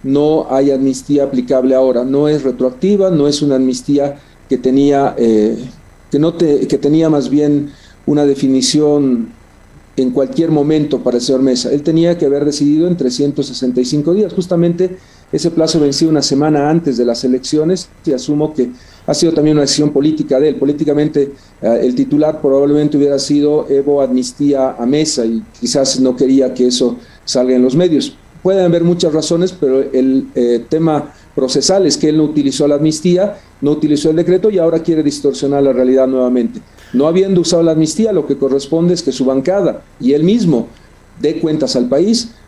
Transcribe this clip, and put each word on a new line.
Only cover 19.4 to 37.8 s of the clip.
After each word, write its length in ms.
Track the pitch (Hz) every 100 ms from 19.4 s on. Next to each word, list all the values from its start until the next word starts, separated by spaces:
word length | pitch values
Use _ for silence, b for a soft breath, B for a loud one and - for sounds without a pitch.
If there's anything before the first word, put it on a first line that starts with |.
| 151 151
una 60 |
decisión 280 | 143 - 147
política 480 | 143 147 156 139 131
de 120 | 151
él. 60 | 127
Políticamente, 760 | 135 147 151 143 151 147 139 B B -
eh, 180 | 107 117
el 140 | 127 123
titular 440 | 131 147 151 156
probablemente 560 | 143 135 143 147 151 147
hubiera 220 | 143 139
sido: 480 | - 147 147 151 -
"Evo, 340 | 139 139 143
amnistía 760 | 135 127 123 - 143 135 131 -
a 80 | 117
Mesa", 380 | 147 151 -
y 180 | 113 113 110 -
quizás 400 | 123 143 135 -
no 160 | 131
quería 400 | 123 131 135 127
que 140 | - 123
eso 280 | 123 123 123 B B
salga 320 | - 127 127 127
en 60 |
los 120 | 127
medios. 420 | 143 180 147 - - - -
Pueden 220 | 180 196
haber 200 | 180 170
muchas 280 | 170 175 175
razones, 400 | 156 156 165 185
pero 280 | 180 143 131
el, 480 | - 131 131 131 - -
eh, 280 | 120 120 117
tema 440 | 156 165 147 - B B
procesal 500 | - 131 139 131 190
es 120 | 175 139
que 140 | 151
él 60 | 156
no 60 |
utilizó 460 | 151 151 139 131 147
la 80 | 143
amnistía, 640 | 156 156 180 175 202 B B -
no 120 | 143
utilizó 380 | 151 151 147 160
el 60 | 160
decreto 340 | 165 185 214
y 80 | 190
ahora 260 | 165 170
quiere 180 | 165 160
distorsionar 600 | 143 139 147 127 139 139
la 80 | 139
realidad 340 | 123 127 131 131
nuevamente. 540 | 131 127 123 113 - - B B
No 160 | 123 147
habiendo 320 | 175 196 180
usado 240 | 170 175
la 80 | 165
amnistía, 400 | 156